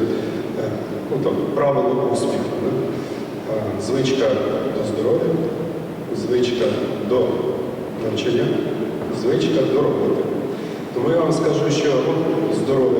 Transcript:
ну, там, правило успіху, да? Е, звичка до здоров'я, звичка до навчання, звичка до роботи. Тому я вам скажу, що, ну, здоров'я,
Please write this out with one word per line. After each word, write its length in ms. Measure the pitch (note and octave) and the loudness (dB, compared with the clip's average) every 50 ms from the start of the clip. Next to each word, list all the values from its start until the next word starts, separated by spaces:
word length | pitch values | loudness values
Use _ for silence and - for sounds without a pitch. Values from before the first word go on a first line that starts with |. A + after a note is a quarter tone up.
| A2 - - - G#2+ - - - - - - - - - G#2 G#2 - - - - - - | 2 0 0 -2 -2 -2 -4 -4 -4 -4 -4 -4 -4 -2 -4 -4 -4 -6 -6 -6 -4 -2
ну, 120 | G#2+ - - | -2 0 0
там, 100 | - - - - - - | 0 0 0 -2 -2 0
правило 540 | - C#3+ C#3 C#3 - - - B2+ B2 - - - | 2 2 2 2 2 2 2 2 2 2 2 0
успіху, 440 | - - - - - - - - - - | 2 0 0 0 0 -2 -2 -2 -2 -2
да? 80 | - - - - - - - - - - - - - - - - - A2 | 0 0 0 -2 -2 -2 -4 -6 -6 -6 -8 -8 -8 -8 -8 -6 -4 -4
Е, 80 | A2 G#2+ G#2 G2+ G2+ - | -2 -2 -2 -4 -4 -2
звичка 380 | - C3 C3+ C3 B2+ - B2+ A#2 G#2+ G2+ - - - - - - - - | -2 0 0 2 2 2 2 2 2 2 2 0 0 0 -2 -2 -2 -2
до 40 | - - - | -2 -2 -2
здоров'я, 440 | - - - - A#2 - G#2 - - - - - - - - - - - - - - - - - - G#2 A2 | -2 0 2 2 2 2 2 2 0 0 0 -2 -2 -4 -4 -4 -4 -6 -6 -8 -8 -8 -6 -6 -4 -4 -2
звичка 380 | A2+ B2 B2 B2 A#2+ A#2 A2+ A2 G#2 G#2 - - - - - G#2 G#2+ | 0 2 2 2 2 2 2 2 2 2 0 -2 -2 -2 -4 -2 0
до 100 | B2 B2 A2 - - - - - - - - - - - - - - - A2 | 2 2 2 2 0 0 0 -2 -2 -2 -2 -4 -4 -6 -6 -6 -6 -4 -4
навчання, 400 | A2+ - - - B2 - - - - - - - - - - - - - - - - - - | -2 -2 0 0 2 2 2 2 2 0 0 0 -2 -2 -2 -4 -4 -4 -4 -4 -4 -4 -2
звичка 400 | - B2+ D#3 E3+ - - - - - - - | 0 2 2 2 2 2 2 2 2 4 2
до 80 | - | 2
роботи. 400 | - - - - - - - - - - - - - - - - - - - - - - - | 2 2 2 2 2 2 2 0 0 -2 -2 -2 -2 -4 -4 -4 -6 -6 -6 -8 -8 -6 -4
Тому 160 | B2 B2+ D#3 | -2 0 2
я 100 | E3 E3+ | 2 2
вам 120 | D#3 D#3+ | 2 2
скажу, 400 | D#3+ - D#3 D3+ C#3 - D#3 D#3 | 2 2 2 2 2 2 2 2
що, 180 | D3 D#3 D3 D3 C3 B2 - | 2 2 2 2 2 2 2
ну, 60 | - - D#3+ E3+ - - - - - - - - | 2 2 2 2 0 0 0 0 0 0 0 0
здоров'я, 360 | C3+ C3 C3 B2+ - - - | 2 2 4 4 4 4 2